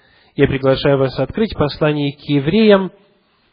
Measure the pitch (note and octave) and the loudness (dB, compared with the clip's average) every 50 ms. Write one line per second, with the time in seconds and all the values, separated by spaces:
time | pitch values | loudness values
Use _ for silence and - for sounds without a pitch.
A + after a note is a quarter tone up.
0 | _ _ _ _ _ _ _ - C#3+ C3 C3+ C3 C3 C3+ C3+ B2+ - D3 C#3 C3+ | _ _ _ _ _ _ _ 0 0 0 0 0 0 0 0 0 0 0 0 0
1 | C3+ B2+ - - C3 - - G#3 A3+ G#3 - - D#3+ C#3 - - D#3+ D3+ D3+ D3 | 0 -2 -2 -6 -8 -6 -4 -4 -4 -4 -2 -4 -4 -4 -2 -2 -2 -2 0 -2
2 | C#3+ C#3+ C#3 - - - C#3+ C#3+ C3+ D3+ F#3 A3 A3 G#3+ G3+ F#3+ F#3+ F3 - _ | -4 -4 -6 -8 -6 -2 -2 -2 0 0 0 2 4 6 4 4 2 -2 -8 _
3 | _ _ _ _ _ _ _ _ _ _ | _ _ _ _ _ _ _ _ _ _